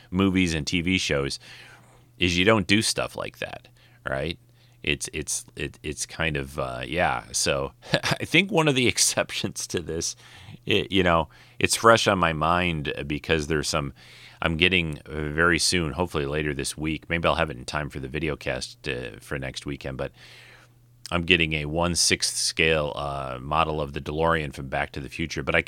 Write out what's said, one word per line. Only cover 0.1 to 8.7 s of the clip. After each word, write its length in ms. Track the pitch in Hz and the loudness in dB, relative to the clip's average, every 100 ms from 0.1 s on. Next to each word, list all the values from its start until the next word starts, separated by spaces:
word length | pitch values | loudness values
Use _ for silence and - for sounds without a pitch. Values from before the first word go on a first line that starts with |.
| 90 98 92 87 80 | 2 4 4 2 0
and 100 | 73 | 0
T 160 | 90 | -2
V 160 | 85 92 | 2 0
shows 420 | - 71 69 - - - - - - - _ _ | 2 0 -2 -6 -12 -20 -20 -20 -20 -20 _ _
is 200 | 90 87 | 0 4
you 60 | |
don't 220 | 95 113 87 | 6 4 4
do 160 | 101 | 2
stuff 340 | - - 62 - | 2 -2 -4 -6
like 220 | 50 - | -10 -10
that, 300 | - - - _ - _ - | -12 -12 -18 _ -20 _ -6
right? 300 | 65 78 87 _ _ _ _ | -4 -4 -8 _ _ _ _
It's, 280 | 80 71 - | -4 -2 -4
it's, 320 | 78 71 - - - | -8 -6 -8 -8 -10
it, 240 | 73 - | -10 -8
it's 220 | 78 71 - | -10 -8 -10
kind 320 | - 80 71 | -4 -2 -2
of, 220 | 67 73 | -4 -6
uh, 220 | 65 62 64 | -6 -6 -6
yeah. 380 | 80 82 64 55 | 0 0 0 -4
So 400 | 60 85 69 69 - | -2 0 0 -4 -10
<laughs> 100 | - | -4
I 320 | - - - - | -2 0 -4 2
think 260 | 160 196 | 4 4
one 160 | 160 | 2
of 80 | 156 | 2